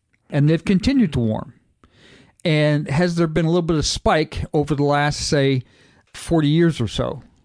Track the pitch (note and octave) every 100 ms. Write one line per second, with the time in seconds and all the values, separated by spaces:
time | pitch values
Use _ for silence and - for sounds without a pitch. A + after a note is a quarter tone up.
0 | _ _ _ D3 C#3+ D#3+ - F#3 - C#4
1 | G3 C#3 A2+ G#2+ - - _ _ _ _
2 | - - - _ F3+ D3+ D3+ D3 - C#3
3 | F3+ E3+ E3 D#3+ D#3+ F3+ E3 D#3+ - -
4 | A3+ E3 D3+ - - D#3+ D3 C#3+ C#3+ C#3+
5 | D3 - - D3+ C3+ C3+ - _ _ _
6 | _ - - E3 D3 D#3+ E3+ C#3+ A2+ -
7 | B2 B2+ - _